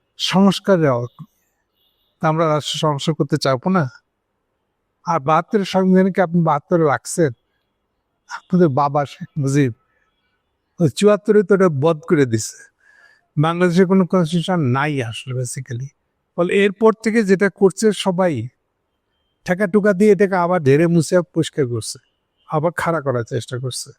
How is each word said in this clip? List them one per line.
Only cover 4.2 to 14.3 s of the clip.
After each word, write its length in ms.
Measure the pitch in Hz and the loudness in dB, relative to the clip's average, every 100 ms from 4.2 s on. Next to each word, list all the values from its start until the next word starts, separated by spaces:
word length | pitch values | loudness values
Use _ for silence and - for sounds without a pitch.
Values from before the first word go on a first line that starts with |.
| _ _ _ _ _ _ _ _ - | _ _ _ _ _ _ _ _ -4
আর 140 | 165 | -4
বাহাত্তরের 460 | 135 160 175 220 190 | 0 0 0 -4 -2
সংবিধানকে 560 | 185 190 185 190 180 | 0 2 4 2 0
আপনি 200 | 180 175 | 0 0
বাহাত্তরে 420 | 160 151 _ 175 | 0 -2 _ 0
রাখছেন, 480 | 156 123 - - 160 117 _ _ _ _ _ _ _ _ _ | 2 0 -4 -2 -2 -2 _ _ _ _ _ _ _ _ _
আপনাদের 400 | - _ 180 175 | -20 _ 2 2
বাবা 380 | 131 143 143 143 | 2 -2 -2 -6
শেখ 220 | - 165 - | -10 -12 -6
মুজিব 360 | 135 139 135 110 _ _ _ _ _ _ _ _ _ _ | -2 0 0 -2 _ _ _ _ _ _ _ _ _ _
ওই 100 | 170 | -2
চুয়াত্তরে 540 | - 202 208 - 208 | 2 2 2 2 2
তো 120 | 196 196 | 4 2
এটা 140 | 190 | 2
বধ 300 | 143 151 160 | 2 0 -2
করে 260 | - 165 131 | 0 0 2
দিছে। 440 | 110 - - - _ _ _ _ _ _ - | -2 -6 -14 -20 _ _ _ _ _ _ -2
বাংলাদেশে 480 | 156 170 180 170 185 | -2 0 0 2 2
কোনো 200 | 190 175 | 2 2
কনস্টিটিউশন 540 | 185 160 | 0 0